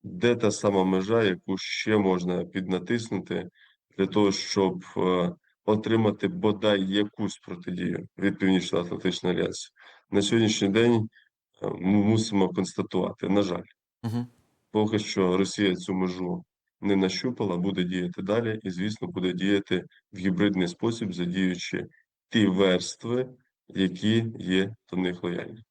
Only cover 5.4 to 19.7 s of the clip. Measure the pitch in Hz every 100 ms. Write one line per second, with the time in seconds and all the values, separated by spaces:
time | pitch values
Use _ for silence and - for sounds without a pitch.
5.4 | _ _ - 107 107 113 107 98 98 90
6.4 | 107 104 107 101 95 98 104 - 104 -
7.4 | - 90 90 90 90 - - - 98 -
8.4 | 95 95 87 95 87 95 92 87 90 90
9.4 | 92 87 - _ - - _ 101 98 117
10.4 | 110 107 98 104 120 117 110 _ _ _
11.4 | _ _ 98 82 90 104 101 110 110 101
12.4 | 92 90 92 - 90 92 90 - 92 101
13.4 | 95 87 - _ _ _ 113 117 123 _
14.4 | _ _ _ 107 107 107 - - 92 90
15.4 | 95 - 101 90 - 92 92 90 90 90
16.4 | - _ _ _ 101 98 95 95 131 120
17.4 | 104 87 92 92 87 92 90 90 95 110
18.4 | 117 110 98 87 101 110 90 90 92 90
19.4 | 95 101 101